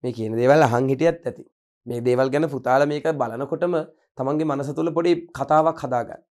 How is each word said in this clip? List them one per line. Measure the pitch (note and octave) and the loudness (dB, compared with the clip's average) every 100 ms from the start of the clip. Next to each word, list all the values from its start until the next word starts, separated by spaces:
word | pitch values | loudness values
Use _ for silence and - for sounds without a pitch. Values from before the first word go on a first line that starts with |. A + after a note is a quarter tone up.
මේ | B2+ | -8
කියන | A2+ A2 A2+ | -6 -4 0
දේවල් | B2 D3 | 4 6
අහන් | C#3 A#2+ C3+ | 6 2 0
හිටියත් | C3+ D#3+ E3 - | 2 0 0 -8
ඇති. | - - _ _ _ A#2+ | -12 -20 _ _ _ -10
මේ | A#2+ | -4
දේවල් | A#2+ B2 C3 | 0 2 2
ගැන | C#3+ D#3+ | 0 -2
පුතාලා | C3+ A#2+ C3 C#3+ | -4 0 2 2
මේක | D3 D#3+ | 0 -4
බලනකොටම | D#3 A#2+ A2+ C#3 D#3+ F3 E3+ E3 _ _ | -2 -4 -4 -6 -4 -2 -2 -4 _ _
තමන්ගේ | - C3 D3+ D#3 | -6 -2 -2 -2
මනස | C#3 C#3 | -2 -4
තුළ | C#3+ D#3+ | -2 -2
පොඩි | D#3 E3+ E3+ - | 0 0 0 -2
කතාවක් | - C#3 D#3 D#3 D#3+ | -8 2 4 4 0
හදා | C3+ B2 | -4 -4
ගන්න. | A#2 - _ | -4 -12 _